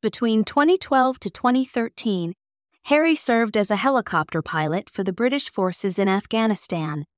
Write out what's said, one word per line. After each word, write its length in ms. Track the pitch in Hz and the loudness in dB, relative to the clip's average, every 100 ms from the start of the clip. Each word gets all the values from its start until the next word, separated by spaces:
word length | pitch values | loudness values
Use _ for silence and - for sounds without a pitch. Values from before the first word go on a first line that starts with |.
Between 440 | 220 - 233 220 | -4 -2 0 2
twenty 340 | 214 - 302 370 | 2 2 4 2
twelve 400 | - 262 262 262 | 2 2 2 0
to 100 | 202 | -8
twenty 340 | - 247 247 | -2 2 2
thirteen, 720 | 262 - 233 - 226 190 170 180 _ _ _ _ | 0 -2 -4 -4 -2 -2 -2 -8 _ _ _ _
Harry 320 | - 294 330 311 | 0 2 4 2
served 400 | - 233 226 214 | 2 2 2 0
as 140 | 208 | 0
a 60 | 208 | 0
helicopter 640 | 240 262 214 170 156 160 | 2 0 0 -2 -2 -4
pilot 480 | 160 160 156 165 - | -4 -2 -2 -2 -6
for 140 | - | -6
the 100 | 196 | -4
British 380 | 180 240 277 - | 0 0 0 -4
forces 480 | - 185 175 202 185 | -2 -2 -2 -4 0
in 100 | 190 | 0
Afghanistan 960 | 190 - 220 220 208 - 175 156 151 147 | 0 -2 -2 0 0 -4 -6 -4 -6 -10